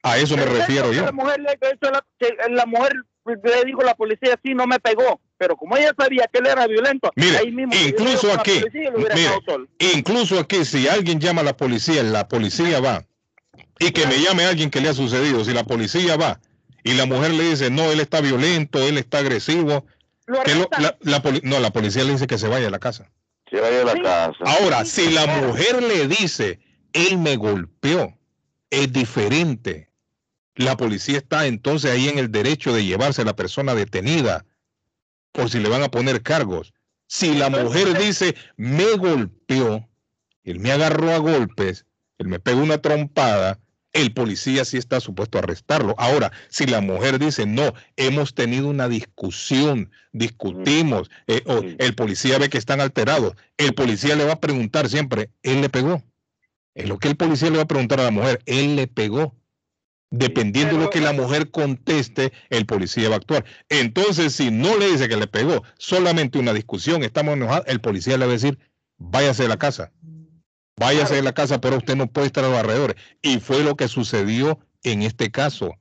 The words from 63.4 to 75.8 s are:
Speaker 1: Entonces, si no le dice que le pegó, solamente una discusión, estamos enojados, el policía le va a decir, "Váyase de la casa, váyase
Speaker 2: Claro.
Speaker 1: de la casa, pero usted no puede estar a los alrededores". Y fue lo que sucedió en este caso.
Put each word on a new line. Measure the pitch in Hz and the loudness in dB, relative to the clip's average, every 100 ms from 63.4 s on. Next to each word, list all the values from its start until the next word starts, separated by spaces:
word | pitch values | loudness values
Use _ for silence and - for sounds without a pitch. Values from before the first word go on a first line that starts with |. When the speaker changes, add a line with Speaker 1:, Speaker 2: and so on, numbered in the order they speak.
| - - _ | -2 -20 _
Speaker 1:
Entonces, | 151 120 117 208 170 160 | 0 0 0 0 2 0
si | - 131 | 0 0
no | 110 165 214 | 2 2 2
le | 202 | 2
dice | 156 123 | 2 0
que | 110 | -2
le | 104 | -2
pegó, | 107 139 139 - _ | -2 0 -2 -4 _
solamente | - 180 180 165 139 143 | -2 2 2 2 0 0
una | 120 | 0
discusión, | 107 110 95 143 165 | -2 -4 -6 -2 -2
estamos | 120 151 147 143 | -2 -2 -2 -2
enojados, | 117 151 - | 0 -2 -2
el | 123 | -4
policía | 113 98 98 131 | -2 -4 -2 0
le | 127 | 2
va | |
a | |
decir, | 120 139 135 _ _ _ _ | 2 0 -2 _ _ _ _
"Váyase | 87 127 143 123 | -4 2 2 2
de | 123 | 0
la | 107 | 0
casa, | 143 - 80 _ - - - _ _ _ _ - | -2 -4 -14 _ -20 -20 -20 _ _ _ _ -2
váyase | 120 147 143 | 2 2 2
Speaker 2:
Claro. | 139 | 0
Speaker 1:
de | |
la | 135 | 0
casa, | 127 139 135 | -2 0 0
pero | 127 131 | 0 -2
usted | - | 0
no | 135 123 | -2 -2
puede | 147 139 | 0 0
estar | 143 | 0
a | 131 | 0
los | 123 | 0
alrededores". | 110 117 135 - - _ | 0 0 -2 -4 -14 _
Y | 147 123 | -2 -2
fue | - 131 | 0 0
lo | 147 143 | 2 0
que | 127 | -2
sucedió | 131 117 113 101 117 143 156 _ _ | -2 -2 -2 0 0 0 -2 _ _
en | 123 104 | -4 -2
este | 107 - 110 | -2 -2 -4
caso. | 123 143 - 85 - | -2 -4 -2 -8 -8